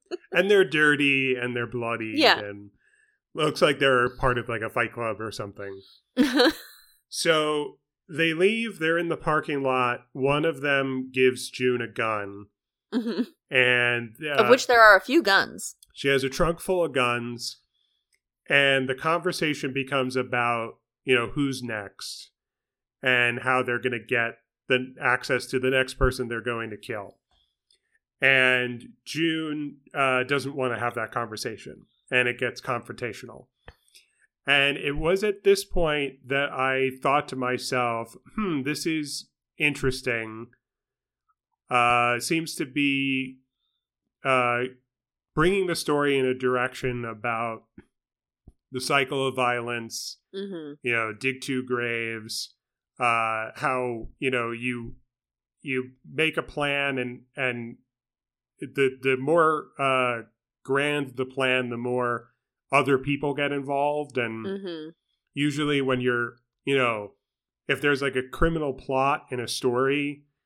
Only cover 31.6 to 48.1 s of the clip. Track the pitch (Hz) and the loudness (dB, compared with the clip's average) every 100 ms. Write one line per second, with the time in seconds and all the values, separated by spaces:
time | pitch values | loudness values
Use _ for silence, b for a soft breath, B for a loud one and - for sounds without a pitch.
31.6 | - - - _ - 127 123 120 123 - | -14 -18 -20 _ -2 2 2 0 -4 -6
32.6 | - 120 - 110 123 107 113 - - _ | -6 -6 -6 -10 -10 -10 -16 -18 -20 _
33.6 | - b b b b b b _ - 139 | -20 b b b b b b _ 0 2
34.6 | 139 147 147 147 156 190 214 202 196 196 | 2 0 -4 -2 0 2 0 2 4 4
35.6 | - 180 165 147 139 - 123 139 143 131 | 2 0 2 2 -2 -6 -4 -2 0 0
36.6 | 131 131 131 131 139 143 143 131 123 123 | 0 2 0 0 2 2 0 -4 -2 -2
37.6 | 127 127 120 117 117 - - - 202 151 | -2 0 0 -2 -6 -14 -10 -4 -2 0
38.6 | 131 147 170 160 147 - - _ _ - | -2 -4 -2 -4 -4 -10 -14 _ _ -4
39.6 | 151 143 135 127 127 117 110 110 120 _ | -2 0 -2 -2 -4 -4 -6 -10 -14 _
40.6 | _ _ _ _ _ _ _ _ _ _ | _ _ _ _ _ _ _ _ _ _
41.6 | - 123 120 120 120 120 - 165 160 - | -2 2 4 4 2 0 0 -2 -2 -6
42.6 | 143 131 143 139 139 131 131 - _ _ | -4 0 0 2 0 -2 -4 -12 _ _
43.6 | _ _ _ _ _ _ 139 131 123 120 | _ _ _ _ _ _ 0 2 2 0
44.6 | 127 - _ _ _ _ _ - 165 196 | -4 -8 _ _ _ _ _ 2 2 2
45.6 | 180 160 - 147 143 139 131 127 127 127 | 0 -2 0 0 2 2 0 0 0 0
46.6 | 127 - 131 123 117 110 120 113 117 110 | -2 -4 -6 -4 -6 -6 -4 -4 -4 -8
47.6 | _ - - _ _ | _ -20 -20 _ _